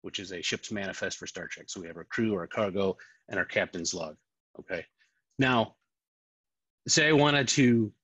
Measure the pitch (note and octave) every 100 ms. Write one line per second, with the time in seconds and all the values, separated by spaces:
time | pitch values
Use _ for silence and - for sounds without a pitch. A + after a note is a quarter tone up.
0 | - - F2+ F2+ - A2+ - G#2+ G2 F2
1 | F#2+ - F2+ - - - - G2+ E2+ E2+
2 | D#2+ - A2 G2+ E2+ - G#2 F#2 F#2+ F#2
3 | - _ - G2 - - F2+ F2+ E2 F2+
4 | D#2+ D2+ _ _ _ - - F2+ D#2 _
5 | _ _ _ - C3 B2+ G#2+ _ _ _
6 | _ _ _ _ _ _ _ _ - E3
7 | D3+ D#3 D3 C#3+ B2+ - B2 A#2 G#2+ -